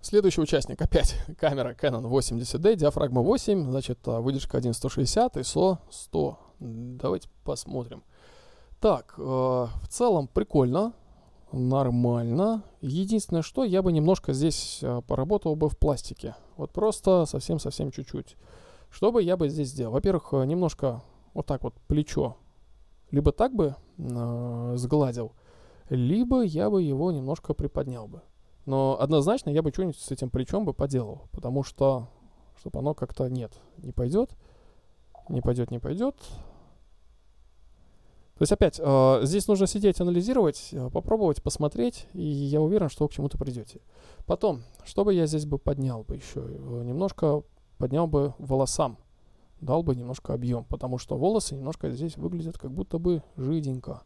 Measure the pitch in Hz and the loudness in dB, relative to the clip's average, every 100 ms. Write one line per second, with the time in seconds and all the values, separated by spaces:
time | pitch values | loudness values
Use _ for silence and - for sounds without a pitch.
0 | - 202 196 170 151 151 - - 165 160 | 4 4 4 2 2 2 0 -2 2 6
1 | - - - 160 156 139 123 120 147 120 | 4 2 -6 0 0 0 -4 0 0 0
2 | 120 131 123 117 123 - 185 214 147 147 | 2 2 2 -2 -4 2 4 6 4 2
3 | 147 123 127 240 - 202 143 131 - 127 | 0 2 4 2 2 0 2 -2 -2 -6
4 | - 117 120 135 - 131 123 117 135 - | -2 -2 0 -2 -2 -2 0 -2 -4 -2
5 | 120 - 247 - 127 - 185 180 - - | 0 2 2 0 -4 2 2 2 -6 -18
6 | - 165 143 - - - 120 113 123 127 | -6 -2 -2 -4 -20 -16 -12 -10 -10 -6
7 | 139 - - _ - 143 - 131 117 117 | -4 -4 -6 _ -8 -8 -6 -8 -8 -14
8 | - - - - - - - - - 147 | -20 -20 -20 -20 -20 -20 -20 0 2 2
9 | - - 143 131 131 127 120 - - - | -2 -10 -4 0 2 0 -2 -6 -10 0
10 | 240 180 135 - 208 151 127 143 220 - | 2 2 0 -4 0 2 4 2 -2 -4
11 | - - - - - 135 127 135 131 120 | -20 -20 -20 -20 -10 -4 0 2 2 2
12 | 120 120 117 123 202 220 - - 139 147 | 2 2 0 0 0 0 -6 -10 -6 -2
13 | 196 220 - 170 160 - 254 185 185 160 | 0 0 0 -2 -2 -2 2 2 4 4
14 | 151 185 - 131 160 - - - 131 123 | 4 4 2 0 2 0 -6 -6 -4 -4
15 | 117 - 135 208 170 156 156 - - 135 | -2 -2 0 0 0 0 0 2 2 2
16 | - - 135 - - - 143 - 214 208 | -4 -10 -12 -12 -20 -10 -6 0 0 2
17 | - 185 156 139 - 165 147 - 151 - | 4 6 4 -2 -2 -2 -2 -6 -6 -6
18 | 135 - - - - - - - - - | -10 -10 -12 -18 -20 -20 -20 -20 -20 0
19 | 202 240 175 185 151 151 139 131 117 127 | 2 4 2 2 0 -2 -6 -4 -2 0
20 | 190 180 - 139 131 165 175 - 131 117 | 2 0 0 0 2 0 0 0 -4 -4
21 | - - _ - - 139 - - - 151 | -12 -20 _ -10 -4 -4 -4 -10 -2 0
22 | 151 151 135 - - _ - - - - | 0 -2 -2 -6 -20 _ -20 -20 -20 -20
23 | - 139 151 - 247 254 156 139 - - | -2 2 2 4 2 2 0 -2 -18 -10
24 | 123 120 120 120 120 117 120 123 123 151 | -6 -4 -4 -4 -4 -4 -4 -2 2 4
25 | 135 120 110 - - - - - - 120 | 4 0 -6 -10 -20 -20 -20 -20 -4 0
26 | 123 196 247 254 220 151 208 202 165 135 | 2 2 4 2 2 2 2 2 2 0
27 | 175 160 131 160 - 147 143 - 135 120 | 0 -2 -4 -6 -4 -4 -4 -4 -6 -8
28 | 107 98 - _ - - - 135 135 135 | -12 -16 -20 _ -20 -16 -2 0 2 2
29 | 135 156 143 247 - 147 156 135 185 151 | 4 4 4 0 2 0 0 -2 -4 -4
30 | - 135 127 139 131 190 196 131 139 135 | -8 -6 -4 -4 -2 -2 -2 -2 -2 -2
31 | 110 139 - - 127 135 135 - 135 131 | -4 -10 -12 -10 -4 -4 -4 2 2 2
32 | 120 - - - - - - - 135 151 | -4 -16 -20 -20 -20 -16 -10 -4 -4 -4
33 | 127 - 131 127 110 - - - 135 - | -6 -4 -2 -2 -6 -12 -20 -18 -10 -4
34 | 123 185 262 - - - - - _ - | 0 2 0 -4 -20 -20 -20 -20 _ -20
35 | - - - 131 120 123 117 120 135 170 | -20 -20 -6 -2 0 0 -2 -4 -6 -2
36 | 254 - - - - - - - - - | -2 -4 -16 -16 -16 -20 -20 -20 -20 -20
37 | - - - - - _ - - - - | -20 -20 -20 -20 -20 _ -20 -20 -20 -20
38 | - - - - 156 202 185 - 156 135 | -20 -20 -20 -2 2 4 4 2 4 6
39 | 131 131 135 196 190 202 190 214 202 180 | 8 6 4 0 2 2 2 4 2 4
40 | 175 175 196 254 175 - - - 127 - | 2 2 2 2 2 0 -10 -8 -6 -6
41 | - 226 196 147 - - 151 - 240 - | -2 2 2 0 -4 -2 -2 0 -2 -4
42 | - 190 151 143 139 151 156 208 160 - | -14 -8 -4 -2 0 2 2 2 0 -2
43 | 151 - 143 - 139 120 107 - _ - | -4 -2 -4 -4 -6 -8 -12 -18 _ -20
44 | - - - 175 214 139 117 - - - | -20 -18 -4 0 0 -2 -8 -20 -8 0
45 | 202 185 156 156 147 139 - 139 131 117 | 2 4 2 0 -2 -4 -2 -2 -2 -4
46 | 110 - - - 127 139 135 120 120 135 | -8 -10 -10 -12 -10 -12 -10 -8 -6 -2
47 | 190 - 160 147 - _ _ - 131 139 | -2 0 0 0 -4 _ _ -6 -2 0
48 | 165 151 139 127 135 131 131 - 143 110 | 2 2 0 -4 -2 0 0 0 -2 -4
49 | _ _ _ _ _ - 147 147 170 127 | _ _ _ _ _ -14 -2 0 2 -2
50 | 120 131 - 135 123 120 117 123 131 123 | -4 -10 -6 -4 -2 -2 -4 -6 -4 -6
51 | - 139 160 220 - 139 135 160 143 127 | -4 -2 2 0 -2 -8 -8 -6 -6 -4
52 | 165 147 160 175 165 - 135 143 190 165 | -6 -6 -6 -6 -8 -8 -10 -8 -6 -2
53 | 175 170 - - 131 160 143 127 - 135 | 0 0 -2 -8 -2 -2 -2 -6 -8 -14